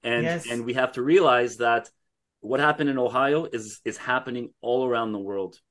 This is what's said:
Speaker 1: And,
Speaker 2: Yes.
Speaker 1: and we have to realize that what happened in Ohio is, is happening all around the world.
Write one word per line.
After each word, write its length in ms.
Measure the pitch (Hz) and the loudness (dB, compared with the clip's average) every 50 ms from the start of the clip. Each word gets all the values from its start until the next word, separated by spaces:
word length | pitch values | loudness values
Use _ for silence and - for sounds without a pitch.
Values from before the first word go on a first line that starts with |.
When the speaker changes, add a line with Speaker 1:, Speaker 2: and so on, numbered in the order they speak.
| _ | _
Speaker 1:
And, 220 | 120 117 120 117 | -2 0 0 0
Speaker 2:
Yes. 260 | 165 170 170 - 120 | 0 -2 -4 -4 -6
Speaker 1:
and 140 | 120 120 117 | -6 -6 -4
we 100 | 120 120 | -4 -2
have 180 | 131 127 127 - | 0 0 -2 -2
to 100 | 127 123 | -2 0
realize 560 | 139 165 190 185 147 123 123 120 123 107 110 | 4 4 6 6 6 4 4 4 0 -2 -2
that 300 | 120 117 117 117 - - _ _ _ _ _ _ _ _ _ _ | 0 2 2 2 0 -4 _ _ _ _ _ _ _ _ _ _
what 200 | - 104 127 135 | -8 -4 -2 2
happened 300 | 147 151 151 151 151 143 | 2 2 2 2 0 0
in 80 | 139 135 | 0 0
Ohio 480 | 123 120 110 127 135 139 143 156 165 | 0 0 2 2 2 2 2 0 0
is, 340 | - - 120 110 107 107 - _ | -2 -6 -8 -8 -8 -16 -8 _
is 120 | 113 107 | -8 -6
happening 560 | - - - 127 127 127 131 120 123 120 110 _ _ | -6 -4 -2 -2 -2 -2 -4 -8 -8 -8 -10 _ _
all 260 | - 117 123 127 131 | -4 0 0 0 2
around 240 | 127 123 117 117 110 | 0 0 0 0 -2
the 80 | 107 101 | -4 -6
world. 400 | 98 98 101 98 95 90 90 - _ _ | -6 -6 -4 -4 -4 -6 -8 -14 _ _